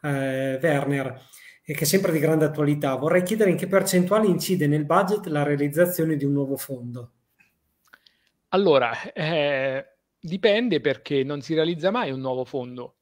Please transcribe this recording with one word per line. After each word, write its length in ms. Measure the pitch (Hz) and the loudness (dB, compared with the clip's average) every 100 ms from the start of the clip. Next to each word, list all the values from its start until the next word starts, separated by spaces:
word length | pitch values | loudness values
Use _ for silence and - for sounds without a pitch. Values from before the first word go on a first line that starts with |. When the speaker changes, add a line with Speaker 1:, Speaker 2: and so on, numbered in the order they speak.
Speaker 1:
eh, 580 | 147 139 135 131 135 135 | -4 -2 -2 -2 -4 0
Werner, 580 | 165 143 135 143 131 120 - - - - - | 2 2 0 -2 -2 -8 -18 -20 -20 -20 -10
e 80 | |
che 100 | 147 | -4
è 40 | 147 | 2
sempre 240 | 196 190 | 2 2
di 80 | 160 | 0
grande 260 | 147 160 151 | 2 2 2
attualità. 500 | 151 147 147 147 127 | 2 0 2 0 -2
Vorrei 280 | 147 180 | 2 2
chiedere 260 | 180 220 202 | 2 2 2
in 80 | 160 | 2
che 100 | 180 | 2
percentuale 600 | 190 190 180 180 214 214 | 0 2 2 2 2 4
incide 400 | 165 - 180 147 | 2 0 0 2
nel 180 | 151 147 | 0 2
budget 400 | 170 190 208 190 | 2 2 -2 -2
la 180 | 151 | -2
realizzazione 720 | 143 143 143 143 175 175 160 151 | 0 0 0 2 2 2 0 0
di 80 | |
un 100 | 139 | 0
nuovo 220 | 143 135 139 | 0 -2 -4
fondo. 560 | - 131 120 120 120 _ _ _ _ _ _ _ _ - _ _ _ _ _ | -6 -10 -10 -12 -16 _ _ _ _ _ _ _ _ -20 _ _ _ _ _
Speaker 2:
Allora, 600 | 185 196 139 120 117 - | 2 4 4 4 -4 -10
eh, 840 | - 156 165 147 135 135 131 139 _ _ _ | -6 -2 0 0 0 -2 -4 -8 _ _ _
dipende, 600 | 165 185 220 208 247 160 | -10 0 2 2 2 0
perché 440 | 143 131 - 143 | 0 -2 -2 -2
non 180 | 135 147 | -2 -6
si 140 | 135 160 | -4 0
realizza 360 | 160 170 175 | 0 0 -2
mai 200 | 233 190 | -2 -4
un 100 | 131 | -6
nuovo 240 | 131 127 127 | -4 -4 -4
fondo. 500 | 139 123 123 120 _ | -6 -8 -12 -16 _